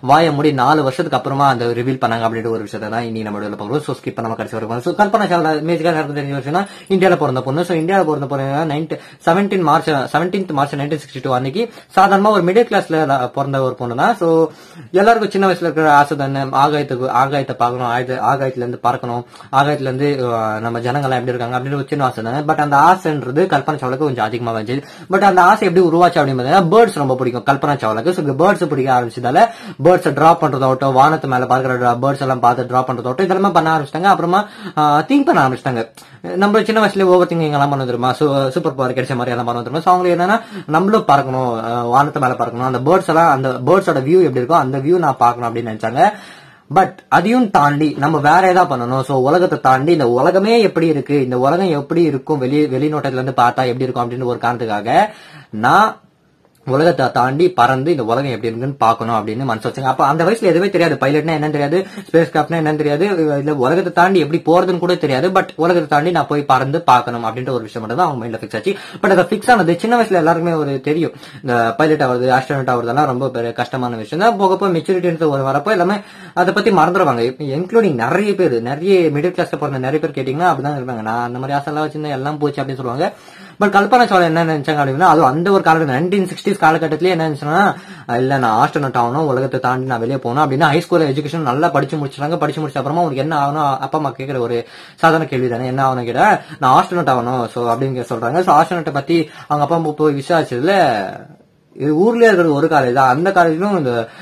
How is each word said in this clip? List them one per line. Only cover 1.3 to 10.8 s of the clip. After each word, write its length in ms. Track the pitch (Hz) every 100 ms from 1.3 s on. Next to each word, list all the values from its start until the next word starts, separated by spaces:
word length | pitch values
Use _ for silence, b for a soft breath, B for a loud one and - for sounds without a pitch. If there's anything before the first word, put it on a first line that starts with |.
| 139 139
அந்த 180 | 123 120
reveal 340 | 117 123 131
பண்ணாங்க 200 | 117 113
அப்படின்ற 240 | 113 113 113
ஒரு 140 | 113
விஷயத்தை 360 | 104 107 107 113
தான் 100 | 117
இனி 140 | 110
நம்ம 160 | 107 101
வீடியோல 180 | 104 101
பார்க்கிறோம். 240 | 104 147
So, 140 | -
skip 140 | 127 -
பண்ணாம 260 | 117 113
கடைசி 220 | 113 110 113
வரைக்கும் 260 | 107 120
பாருங்க. 0 |
So, 120 | 135
கல்பனா 300 | 175 202 208
சாவ்லா 260 | 196 170 156
மேஜிக்கா 340 | 156 160 170
எல்லாருக்கும் 320 | 160 160 147 147
தெரிஞ்ச 260 | 139 139
விஷயம்னா, 240 | 131 170 196 B B
இந்தியால 280 | 190 185 170
பிறந்த 260 | 147 127
பொண்ணு. 220 | 127 143
So, 120 | 175 170
இந்தியால 280 | 160 196
பிறந்த 220 | 160 147 139
பொண்ணு 480 | 139 135 139 165
நைன்டீன், 240 | 143 160 - B B -
seventeen 360 | 175 202 196
March, 280 | 160 160 160
செவன்டீன்த் 600 | 147 123 147 175 196 185
March 240 | 147 143
nineteen 260 | 147